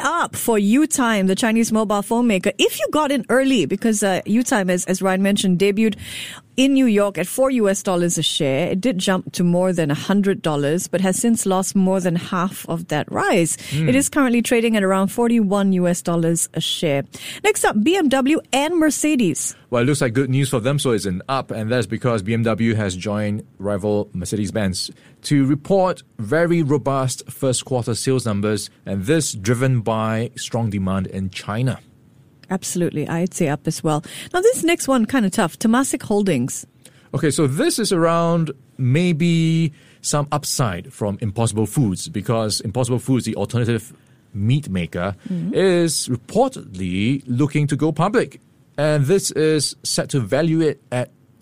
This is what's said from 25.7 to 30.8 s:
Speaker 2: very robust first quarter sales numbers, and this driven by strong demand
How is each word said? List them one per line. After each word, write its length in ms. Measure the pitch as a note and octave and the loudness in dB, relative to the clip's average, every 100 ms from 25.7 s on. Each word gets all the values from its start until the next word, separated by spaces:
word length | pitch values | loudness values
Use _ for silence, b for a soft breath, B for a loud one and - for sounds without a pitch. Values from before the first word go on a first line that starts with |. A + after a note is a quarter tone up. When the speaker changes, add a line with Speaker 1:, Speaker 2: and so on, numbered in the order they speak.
| G3 F#3 - - - | 2 2 -2 -10 -10
Speaker 2:
very 440 | G#2+ D#3 E3+ E3+ | -2 0 2 2
robust 680 | C#3 C#3+ C#3 C3+ C3 - - | 2 0 0 0 -2 -4 -12
first 360 | - C3 A#2+ - | -4 -2 -2 -2
quarter 300 | B2 A#2+ G#2+ | -4 -2 -2
sales 300 | C3 C3 A2+ | 0 0 0
numbers, 440 | G2+ G#2+ G#2 - b F#2+ | -2 0 -2 -4 b -8
and 180 | G2 | -4
this 300 | G2 D#3+ - | 0 0 0
driven 480 | A2 G2 A#2+ C3 B2 | -4 0 2 2 0
by 500 | A2 A2 A2 A2 A#2+ - | 0 0 0 -2 -4 -8
strong 320 | - A#2 A2+ | -6 -2 -2
demand 380 | G2+ | -2